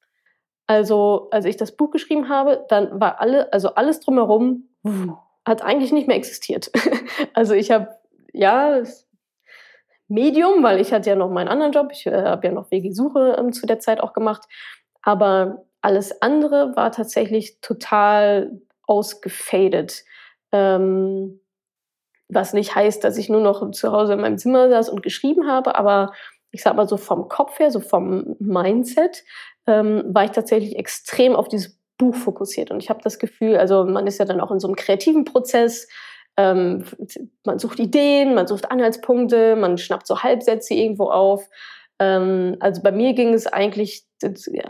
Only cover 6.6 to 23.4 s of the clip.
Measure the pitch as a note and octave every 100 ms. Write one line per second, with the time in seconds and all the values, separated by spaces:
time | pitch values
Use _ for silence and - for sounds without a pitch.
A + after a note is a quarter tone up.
6.6 | - A#3 F4 - - - D4 - A3+ G#3
7.6 | A3+ A3 G3 - _ _ _ - G3 A#3+
8.6 | D4 C#4 A#3 - _ _ _ _ _ -
9.6 | - _ _ _ - G#3 C#4 D4 F4 G4
10.6 | B3 F#3+ G3 A3+ G3 G3 F#3 F3+ F3+ C#4
11.6 | D4+ D4 C#4+ - - G3 F#3+ - F3+ -
12.6 | G3 F#3+ F#3 F#3+ C#4 C#4 C4 - B3 A#3
13.6 | A3 A3+ - A3 - - A3 G#3+ - -
14.6 | - - _ _ - G3+ G3+ F#3+ F#3+ G3
15.6 | _ _ G3 G3 G3 - A#3+ D4+ D4+ C#4+
16.6 | C#4 B3 A#3 A3+ A3+ - G#3 A3 G#3 -
17.6 | - A3 - G#3 G#3 G#3 G#3 G3+ G3 G3
18.6 | _ _ - G#3 G#3 - F#3 - - F#3
19.6 | F#3+ F3 D#3 - - - - _ _ G3+
20.6 | G3 F#3+ F#3+ F#3+ F#3+ F#3+ G3 F#3+ _ _
21.6 | _ _ _ _ _ _ - - - G#3
22.6 | G#3 G3+ G#3 G#3 G#3 A3 G#3 G#3+